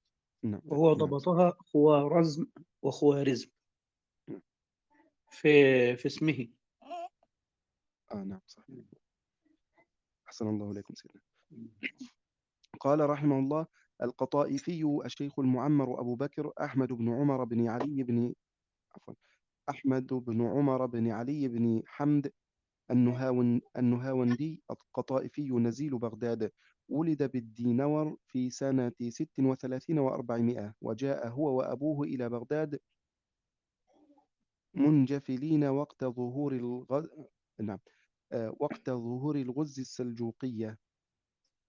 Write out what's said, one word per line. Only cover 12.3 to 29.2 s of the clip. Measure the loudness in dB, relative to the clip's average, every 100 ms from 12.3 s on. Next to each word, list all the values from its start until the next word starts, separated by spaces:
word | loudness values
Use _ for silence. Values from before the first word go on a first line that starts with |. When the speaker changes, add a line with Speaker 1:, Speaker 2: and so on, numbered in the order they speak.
| _ _ _ _ -6
Speaker 1:
قال | 0 2 2
رحمه | 0 2 2
الله: | 0 -2 -6 _ _ -8
القطائفي | -8 -4 -2 0 0 -2 -4 -2 -2 -2
الشيخ | -4 -8 -6 -2
المعمر | 0 2 2 2 0 -4
أبو | -4
بكر | -4 -4 -4 -8 -6
أحمد | -4 -2 -2
بن | 0 -2
عمر | 2 2 2
بن | 0 0 0
علي | 0 -2 -2
بن، | 0 0 0 -4 _ _ _ _ _ -20
عفوًا، | -20 -20 _ _ _ _ -10
أحمد | -2 0 0 -2
بن | -6 -2 0 0
عمر | 2 2 2 -2
بن | -2 -2
علي | -2 -4 -4 -2
بن | 0 2 0 -2
حمد | -2 2 2 0 -8 _ _ _ _ 0
النهاون-، | 4 4 2 0 2 2 2 -2 0
النهاوندي | 2 2 0 0 2 2 -2 -8 -12
القطائفي | -12 _ -8 -2 -2 -2 -6 -2
نزيل | 2 0 0 -4 -4
بغداد، | -4 -4 -4 -2 -4 -6 _ _ -6
ولد | -2 0 0 -2
بالدينور | -4 -8 -2 0 2 2 2 -2 -6 _
في | -4 -4
سنة | -4 0 0 0 -4 -6
ست | -6